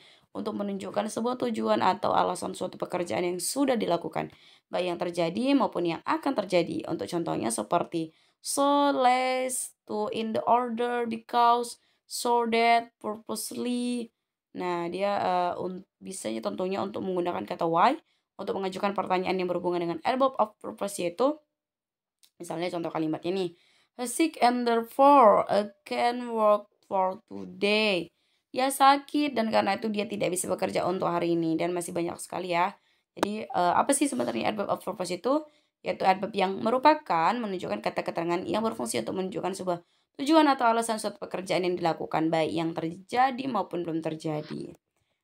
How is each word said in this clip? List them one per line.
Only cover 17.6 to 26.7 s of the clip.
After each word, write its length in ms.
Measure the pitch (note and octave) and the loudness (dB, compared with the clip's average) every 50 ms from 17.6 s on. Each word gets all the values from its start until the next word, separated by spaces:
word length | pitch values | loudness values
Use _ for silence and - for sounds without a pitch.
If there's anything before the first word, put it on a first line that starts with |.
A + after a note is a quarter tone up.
| F3 | -2
why 320 | E3 E3 E3+ F#3+ A#3+ D4+ E4 - _ _ _ _ _ _ - | 0 2 4 4 4 2 0 -6 _ _ _ _ _ _ -10
untuk 160 | G3 G3 F#3 | -8 -6 -4
mengajukan 400 | F#3+ G3 F#3+ F#3 F#3 - G3+ G3 | -4 -4 -6 -4 -2 -2 -2 -2
pertanyaan 400 | G3+ F3 - F#3 F3+ F#3 F#3 F#3 | -2 -2 0 -2 0 0 0 0
yang 160 | F#3 F#3 F3+ | 0 0 -2
berhubungan 320 | F3+ F3 F3 F3 F3 F3 E3+ | -2 -2 -2 -2 -2 -2 -2
dengan 160 | E3+ E3 E3 - | -4 -4 -4 -2
adverb 320 | - B3+ B3+ C4+ C4+ C4 - | -2 0 2 2 2 2 0
of 160 | G#3+ G#3+ - _ - | 0 0 -2 _ -14
purpose, 400 | G3 A3 - G3+ G3+ - - F3+ | -14 -10 -8 -8 -6 -4 -4 -4
yaitu 320 | E3+ E3+ - B3 C#4 D4+ - _ _ _ _ _ _ _ _ _ _ _ _ _ _ _ _ _ _ _ - | -4 0 2 2 2 0 -2 _ _ _ _ _ _ _ _ _ _ _ _ _ _ _ _ _ _ _ -16
misalnya 320 | F3 - E3 E3 F3 F3+ | -12 -10 -6 -6 -4 -4
contoh 240 | F3+ E3+ D#3+ D#3+ - | -4 -4 -4 -4 -4
kalimatnya 400 | D#3+ D#3+ D#3 D#3 - - F3 F#3 | -2 -2 -2 -2 -2 -2 -2 -2
nih, 160 | G3 F#3 E3+ E3+ _ _ _ _ _ _ _ _ - B3 | -2 -2 -4 -6 _ _ _ _ _ _ _ _ -8 -8
sick 320 | A#3+ - - E4 D#4+ - - | -4 0 0 0 0 2 2
and 240 | A#3+ A#3+ B3 B3 B3 | 2 4 4 2 0
therefore, 800 | A#3 A#3 A#3 A#3 A#3 - - C#4 C#4+ C#4+ C#4 A#3+ G#3 G3 F3 - - | 0 0 0 0 -2 2 6 8 10 10 10 10 10 8 8 4 2
eh, 240 | - G3+ G#3 G#3 - _ _ | 0 0 0 -2 -8 _ _
can 480 | - B3 A#3+ A#3+ A#3+ A#3+ B3 B3 A#3+ | -6 -2 0 0 0 0 -2 -4 -4
work 400 | A#3 A3+ G#3+ G#3 G#3 G#3 G#3+ - | 0 4 4 6 6 4 2 -4